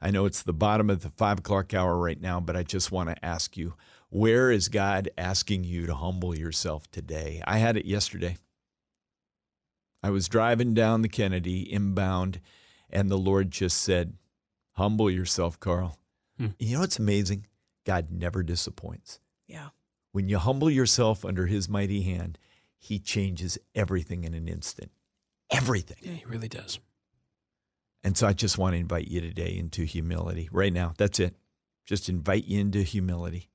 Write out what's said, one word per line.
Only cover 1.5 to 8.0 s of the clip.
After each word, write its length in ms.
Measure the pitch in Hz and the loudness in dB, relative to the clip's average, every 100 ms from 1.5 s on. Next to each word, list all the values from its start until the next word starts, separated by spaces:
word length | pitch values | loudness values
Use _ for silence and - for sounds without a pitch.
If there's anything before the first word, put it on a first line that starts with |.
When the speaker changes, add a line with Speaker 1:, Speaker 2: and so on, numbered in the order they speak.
| 98 92 | 0 0
Speaker 1:
hour 280 | 101 90 87 | 0 2 2
right 200 | 87 73 | 0 -2
now, 200 | 90 87 | -4 -2
but 160 | 85 87 | -2 -4
I 80 | |
just 280 | 87 95 - | -4 -4 -2
wanna 240 | 92 85 82 | -2 -4 -4
ask 340 | 87 82 - - | -6 -6 -6 -6
you, 200 | 85 - - - _ | -8 -10 -18 -20 _
where 400 | 98 110 120 127 | 2 4 6 6
is 200 | 110 85 | 4 2
God 400 | 107 98 95 98 - | 2 2 2 0 -2
asking 460 | 90 95 - 98 87 | -2 -2 0 -2 -2
you 200 | 87 85 | -4 -2
to 80 | |
humble 420 | 76 85 92 90 80 | -2 -2 -2 -2 -4
yourself 540 | 82 78 87 78 - | -4 -4 -4 -6 -8
today? 540 | - 80 78 80 80 - | -12 -8 -6 -6 -6 0
I 140 | 110 | 2
had 180 | 113 110 | 4 2
it 80 | - | 0
yesterday. 520 | 104 | -2